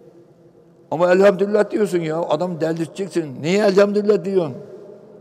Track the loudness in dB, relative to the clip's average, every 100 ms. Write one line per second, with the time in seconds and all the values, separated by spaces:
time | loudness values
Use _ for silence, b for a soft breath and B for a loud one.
0 | -20 -20 -20 _ _ _ _ _ -8 0
1 | 2 6 4 4 2 0 0 0 0 -2
2 | -4 -4 -2 -2 -2 -4 -4 -4 -6 -8
3 | -6 -6 -6 -6 -2 0 2 4 2 2
4 | 0 0 0 -2 -2 -6 -16 -20 -20 -20
5 | -20 -20